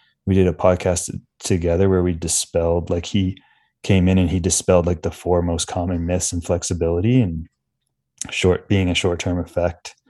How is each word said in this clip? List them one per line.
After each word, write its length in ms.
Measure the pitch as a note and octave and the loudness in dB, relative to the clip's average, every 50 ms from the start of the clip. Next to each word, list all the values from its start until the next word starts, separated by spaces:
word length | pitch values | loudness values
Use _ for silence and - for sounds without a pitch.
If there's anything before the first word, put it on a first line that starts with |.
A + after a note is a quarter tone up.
| _ _ _ _ _ | _ _ _ _ _
We 80 | - F#2+ | 2 2
did 120 | F#2+ F#2 | 4 4
a 60 | F2+ E2 | 4 2
podcast 580 | - - F#2 F2+ F2 - F#2+ F2+ - - - - - - _ _ _ | 2 2 2 2 2 2 -2 -2 -2 -4 -8 -10 -12 -14 _ _ _
together 480 | - - G2+ F2 E2 F2 E2+ E2+ G2 G2 | -4 -2 -2 0 0 0 2 2 2 2
where 140 | F#2+ F#2 F2 | 2 2 2
we 100 | F2+ F2+ | 0 -2
dispelled, 760 | D#2+ E2 E2 - - - - - F2 E2 E2+ E2+ F2 E2 E2+ | -4 -4 -4 -4 -4 -4 -2 -2 -2 0 0 0 0 -2 -2
like, 160 | F2+ F2 F2 | -4 -4 -4
he 340 | - - G#2 F#2+ F#2 F#2 - - _ _ _ _ _ _ _ - | -2 -2 0 0 0 -2 -6 -12 _ _ _ _ _ _ _ -2
came 260 | - G#2 F#2+ F2+ F#2 | 0 2 4 4 4
in 100 | F#2+ F#2+ | 4 4
and 120 | F2+ D#2+ | 2 2
he 80 | D#2 F#2 | 0 0
dispelled, 480 | E2+ F#2 E2 - - - F#2 F2+ E2 | 0 0 -2 0 2 2 4 4 4
like, 160 | F2 F2 D#2 - | 2 -2 -2 -4
the 80 | F2 | -8
four 300 | - - - F2 F2+ F2 E2+ | -8 -6 -4 -2 0 0 0
most 240 | F2 E2+ D#2+ - | 0 -2 -4 -6
common 380 | - - F#2 E2+ F2 F2+ E2+ E2+ | -6 -4 -4 -2 -2 -2 -4 -2
myths 280 | E2+ F2+ F2+ F2 - - | -2 -2 -2 -2 -4 -6
in 100 | F2 E2 | -6 -4
flexibility, 800 | - F2+ E2+ - - F#2+ E2 E2+ E2 E2+ F2 F#2 A2+ B2 C3 A#2 | -2 -2 -2 -2 -4 -4 -2 0 0 0 0 2 2 2 2 2
and 260 | F2+ D#2+ D#2+ D#2+ - _ _ _ _ _ _ _ _ _ _ _ _ _ _ - - | 2 -2 -6 -8 -12 _ _ _ _ _ _ _ _ _ _ _ _ _ _ -14 -10
short, 380 | - - - F#2 F2+ - - - | -4 0 2 2 2 2 0 0
being 220 | G#2 G2 F#2+ F2+ | 0 2 2 0
a 40 | F2 | 0
short-term 440 | - - F#2+ F2 E2+ - F#2+ F2 F2 | 0 0 -2 -2 -2 -2 -4 -4 -4
effect, 560 | E2+ - - - E2+ F2+ F2+ - - - - _ _ _ | -4 -6 -4 -2 -2 -2 -2 -6 -12 -20 -20 _ _ _